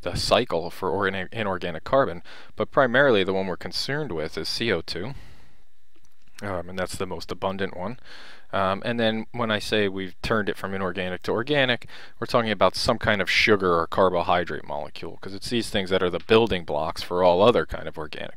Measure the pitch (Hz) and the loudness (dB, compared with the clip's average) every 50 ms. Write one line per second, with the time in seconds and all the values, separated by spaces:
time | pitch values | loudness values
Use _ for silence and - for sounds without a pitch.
0 | - 87 87 - - - - 104 123 - 90 82 85 85 - - 95 90 76 98 | -6 -4 -4 -2 2 4 4 4 4 2 0 -2 -2 -4 -6 -4 -2 -2 0 0
1 | 101 95 95 95 92 - - 113 110 98 92 90 - 90 82 78 - - 131 135 | 0 0 -2 -2 -6 -6 -6 -4 -2 -2 -2 -2 -4 -6 -6 -6 -2 2 2 4
2 | 135 95 85 87 - - - - - - - - 107 - - 151 135 123 117 127 | 4 2 -2 -6 -10 -12 -12 -12 -12 -10 -4 -4 -4 2 4 4 4 4 4 6
3 | 147 139 117 98 95 92 98 95 95 95 85 - - 95 87 - - - 135 151 | 6 6 6 4 4 2 0 0 -2 -2 -4 -6 -6 -6 -6 -6 -4 -4 -4 -4
4 | 156 131 85 78 78 - - - 76 - - - 117 117 98 82 - - - 82 | -4 -4 -4 -4 -4 -4 -4 -6 -4 -4 -4 -2 0 0 0 0 -2 -4 -6 -6
5 | 92 117 - - - - - - - - - - - - - - - - - - | -6 -6 -8 -10 -10 -10 -12 -12 -12 -12 -12 -12 -12 -12 -12 -12 -12 -12 -12 -12
6 | - - - - - - - - 104 101 95 87 85 87 92 92 92 85 - - | -12 -12 -12 -12 -12 -12 -10 -8 -6 -6 -4 -6 -6 -6 -4 -4 -4 -4 -4 -6
7 | 98 92 90 82 - - - - - 98 95 95 98 - - 90 90 101 123 - | -6 -6 -6 -8 -6 -8 -6 -4 -2 -2 -2 -2 -4 -4 -4 -6 -6 -6 -6 -8
8 | - - - - - - - - - - - 95 98 92 98 98 - 120 117 120 | -10 -12 -12 -12 -12 -12 -12 -12 -8 -4 0 0 2 2 0 0 -2 -2 0 2
9 | 113 110 110 110 107 - - 120 117 110 107 104 - - 110 107 104 98 95 95 | 2 2 2 0 -4 -6 -4 -2 0 0 0 0 0 0 2 2 2 2 0 -2
10 | 95 90 - - - - 117 110 101 - - - - 95 98 95 98 92 87 98 | -6 -6 -6 -6 -2 0 2 2 2 0 -2 -4 -4 -4 -4 -2 -2 -2 -2 -4
11 | 92 92 90 90 - - 90 90 82 139 147 143 131 127 120 - - - - - | -4 -4 -4 -4 -2 -2 -2 0 0 0 2 2 2 2 0 -2 -4 -10 -12 -12
12 | - - - - 120 - - 123 113 110 104 95 98 92 - - - - 120 110 | -12 -12 -8 -8 -4 0 2 2 2 2 4 6 6 4 4 2 2 0 0 2
13 | - 113 107 101 92 - - - - - 107 98 95 90 85 85 82 - - - | 2 2 2 2 2 2 2 4 6 6 6 6 6 4 4 4 2 2 4 4
14 | 98 92 90 87 85 87 87 90 87 80 78 69 - - 73 71 71 - - - | 4 6 4 4 4 4 4 4 2 0 -4 -8 -6 -6 -6 -6 -6 -8 -10 -10
15 | - 82 - - - 95 98 98 - - 123 117 104 - - 104 95 87 95 92 | -10 -10 -10 -10 -10 -10 -10 -10 -6 -2 -2 -2 -2 0 -2 -2 0 2 2 2
16 | 92 90 85 85 - - 113 113 117 104 98 90 82 78 78 73 80 80 82 - | 4 2 0 -2 4 6 6 6 6 4 2 -2 -2 -2 -2 -2 -2 -2 -4 -6
17 | - - 87 90 92 90 87 90 101 120 113 90 80 - - - 82 80 - 80 | -6 -2 0 4 6 6 6 8 6 6 6 4 2 0 -4 -8 -8 -8 -8 -8
18 | 78 76 - - - - - | -8 -8 -8 -10 -10 -10 -10